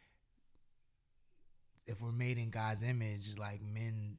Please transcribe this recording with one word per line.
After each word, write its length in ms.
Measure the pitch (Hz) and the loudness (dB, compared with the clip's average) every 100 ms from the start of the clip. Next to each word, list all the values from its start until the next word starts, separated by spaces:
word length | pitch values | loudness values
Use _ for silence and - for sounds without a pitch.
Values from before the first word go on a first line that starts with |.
| - _ _ _ - - - - _ _ _ _ - - - - - - - | -20 _ _ _ -20 -20 -20 -20 _ _ _ _ -20 -20 -20 -20 -20 -14 -8
If 140 | 107 | -4
we're 120 | 117 | 0
made 260 | 117 123 120 | 2 4 2
in 120 | 117 | 0
God's 320 | 110 110 107 | 2 2 2
image, 560 | 120 123 110 104 101 104 | 2 2 2 0 -4 -4
like, 220 | 104 101 | -4 -4
men 560 | 104 110 113 110 104 | -4 -2 -2 -2 -4